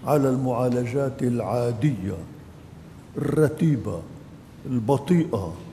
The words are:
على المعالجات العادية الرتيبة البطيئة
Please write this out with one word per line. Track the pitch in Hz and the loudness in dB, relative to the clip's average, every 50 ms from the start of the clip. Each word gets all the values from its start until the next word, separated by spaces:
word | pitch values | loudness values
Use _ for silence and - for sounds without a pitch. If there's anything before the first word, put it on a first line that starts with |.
| - | 2
على | 120 143 147 135 135 | 2 2 4 4 4
المعالجات | 131 131 131 127 123 113 127 127 120 123 123 117 120 143 139 135 123 - 131 | 2 2 0 0 0 2 2 2 2 0 -2 -2 -2 -2 -2 -2 -2 -2 -2
العادية | 123 120 117 107 92 110 123 120 120 117 110 113 151 127 98 92 98 92 - 80 - - - - - - - - - - - - - - - - - - | 0 0 0 -2 0 0 0 0 0 -2 0 0 0 0 0 -4 -6 -6 -6 -10 -14 -16 -18 -20 -20 -20 -20 -20 -20 -20 -20 -20 -20 -20 -20 -20 -12 -6
الرتيبة | 143 151 131 117 147 156 139 151 - - 165 143 117 98 104 90 82 80 - - - - - - - - - - - - | -4 -2 0 4 4 4 4 4 2 2 4 4 2 0 -4 -6 -6 -8 -10 -16 -18 -18 -18 -20 -20 -20 -20 -20 -14 -8
البطيئة | - 127 123 110 104 143 135 - - 180 170 156 - - 104 98 82 85 - - - | -2 -2 -2 2 2 2 2 4 4 4 4 4 2 -2 -4 -4 -6 -8 -10 -14 -16